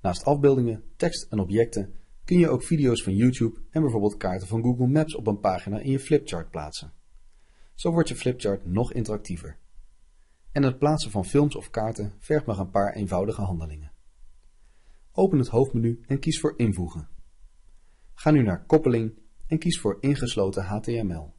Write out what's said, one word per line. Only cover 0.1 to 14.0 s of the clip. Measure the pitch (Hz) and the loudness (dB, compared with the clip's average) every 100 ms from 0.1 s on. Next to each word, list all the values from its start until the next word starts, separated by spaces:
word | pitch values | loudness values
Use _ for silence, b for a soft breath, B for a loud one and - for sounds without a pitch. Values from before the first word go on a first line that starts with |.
| - | -2
afbeeldingen, | - 147 139 131 120 110 - - | 0 4 4 4 0 -2 -10 -4
tekst | 170 - - | -4 -2 -4
en | 107 | -4
objecten | 92 98 117 107 95 b b b | 0 2 2 0 -6 b b b
kun | - 175 | 2 4
je | 165 | 6
ook | 127 | 2
video's | - 160 135 113 | 0 2 2 2
van | - 98 | 0 4
YouTube | 123 127 113 - - | 4 4 -2 -2 -4
en | 156 | 0
bijvoorbeeld | 147 113 104 - | 2 2 0 0
kaarten | 95 95 92 | -4 -4 -4
van | 113 | 0
Google | 120 123 127 | 0 2 4
Maps | 147 156 - | 4 0 -2
op | 110 | -2
een | 101 | 0
pagina | 101 92 - 104 | 0 0 -4 -4
in | 131 | -2
je | 135 | -4
flipchart | - 151 - 87 80 | 2 0 2 -8 -6
plaatsen. | 82 76 - 73 - _ - - - _ _ - | -8 -8 -12 -14 -20 _ -20 -20 -20 _ _ -20
Zo | - 175 | -4 0
wordt | 165 165 | 2 0
je | - | 0
flipchart | 131 123 104 98 - | -2 0 -2 -2 -2
nog | 92 123 | -2 0
interactiever. | 123 107 107 - 85 76 - - - - - - _ _ _ - | -2 -4 -6 -6 -10 -10 -16 -20 -20 -20 -20 -20 _ _ _ -6
En | 147 | 2
het | 135 127 | 2 2
plaatsen | 147 151 117 | 0 2 -2
van | 101 90 | -4 0
films | 139 147 - | 2 2 0
of | - | -8
kaarten | - 110 113 104 - | -6 -4 -4 -8 -8
vergt | - 151 - | -2 -2 0
maar | 98 | -4
een | 92 | 0
paar | 98 101 | 0 0
eenvoudige | - 98 92 101 - | -2 -2 0 -2 -2
handelingen. | 95 85 80 76 76 - | -4 -4 -6 -10 -14 -18